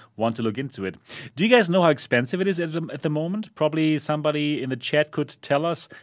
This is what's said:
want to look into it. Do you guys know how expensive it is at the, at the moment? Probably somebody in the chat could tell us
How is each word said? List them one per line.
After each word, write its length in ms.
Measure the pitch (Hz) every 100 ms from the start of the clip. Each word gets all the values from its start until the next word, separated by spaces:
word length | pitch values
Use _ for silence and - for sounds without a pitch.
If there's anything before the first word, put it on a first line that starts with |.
| - -
want 200 | 113 117
to 60 |
look 140 | 113 107
into 300 | 135 - 95
it. 100 | 87 - - 135 -
Do 80 |
you 60 | 220
guys 180 | 247 180
know 140 | 180
how 80 | 170
expensive 500 | 147 - 123 127 180
it 80 | 190
is 100 | 175
at 140 | 170
the, 160 | 160 165
at 100 | 147
the 80 | 160
moment? 440 | 151 165 202 214
Probably 440 | - 156 156 156 151
somebody 640 | - 151 151 151 147 147
in 80 | 131
the 60 | 127
chat 340 | - 151 151
could 240 | - 143 -
tell 240 | - 143 165
us 220 | 165 - -